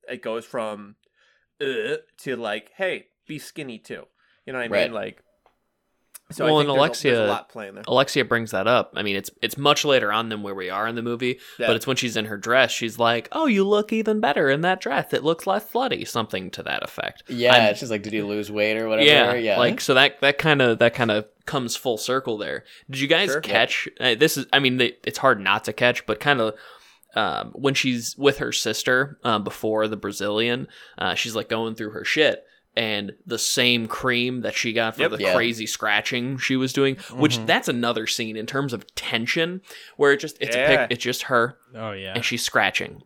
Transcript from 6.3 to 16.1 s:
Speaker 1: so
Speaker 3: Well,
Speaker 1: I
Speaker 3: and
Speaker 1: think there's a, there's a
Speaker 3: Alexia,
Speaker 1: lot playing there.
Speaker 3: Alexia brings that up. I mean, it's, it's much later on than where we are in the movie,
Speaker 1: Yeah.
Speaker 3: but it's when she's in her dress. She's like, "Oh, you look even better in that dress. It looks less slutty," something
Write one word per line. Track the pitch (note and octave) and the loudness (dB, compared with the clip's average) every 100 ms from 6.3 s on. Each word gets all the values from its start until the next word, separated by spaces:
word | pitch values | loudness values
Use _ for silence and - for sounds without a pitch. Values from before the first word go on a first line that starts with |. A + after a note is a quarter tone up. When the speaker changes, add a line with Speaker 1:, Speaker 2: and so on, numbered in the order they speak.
Speaker 1:
so | - D#3 | -2 2
Speaker 3:
Well, | D3+ | 4
Speaker 1:
I | |
Speaker 3:
and | C#3+ | 4
Speaker 1:
think | C3+ | 4
there's | D3+ D3+ | 2 2
a, | |
there's | C#3+ A#2 | 2 2
a | |
Speaker 3:
Alexia, | G#2+ | 2
Speaker 1:
lot | G2+ - | 0 -6
playing | A#2 G2+ | -14 -14
there. | G2+ A2 | -14 0
Speaker 3:
Alexia | B2 C#3 D3+ | 2 2 0
brings | A#2 A#2 A2+ | 0 -2 -2
that | G2+ G2+ | -2 2
up. | A#2+ F#2+ - | 2 2 -4
I | |
mean, | G#2 G2 | -4 -4
it's, | F#2+ _ | -6 _
it's | A2+ C3+ | -6 0
much | C#3 D3 | 2 2
later | D3+ C3 G#2 | 4 2 2
on | G#2+ A2+ | -2 -2
than | A2 | -6
where | G2+ | -8
we | G2 F#2 | -8 -6
are | F#2+ A2 | -4 -4
in | |
the | A#2 | -4
movie, | A#2 A#2 B2+ B2+ - - | -4 -2 -2 -4 -10 -4
Speaker 1:
Yeah. | A#2 | 0
Speaker 3:
but | A2+ | 0
it's | - | 0
when | B2+ | -2
she's | B2 A2 | -2 -4
in | |
her | G#2+ G#2 | -4 -6
dress. | A2 B2 A#2+ | 2 4 4
She's | - A#2 A2 | 2 -6 0
like, | A#2 A#2 - | 2 2 -2
"Oh, | D4+ D#4+ | -2 2
you | G3+ | 2
look | G3 G#3 G#3 | 4 2 2
even | A3 A3 G#3+ | -2 0 0
better | A3 D3 D3 | 0 2 2
in | C#3 | 2
that | F3 F#3+ | 0 -2
dress. | G#3 - D#3+ | -2 -2 0
It | B2+ | -2
looks | C#3 E3 - | 0 -2 -2
less | G3 - | -4 -2
slutty," | A#3 C4 D3 | -2 -2 -4
something | - | -4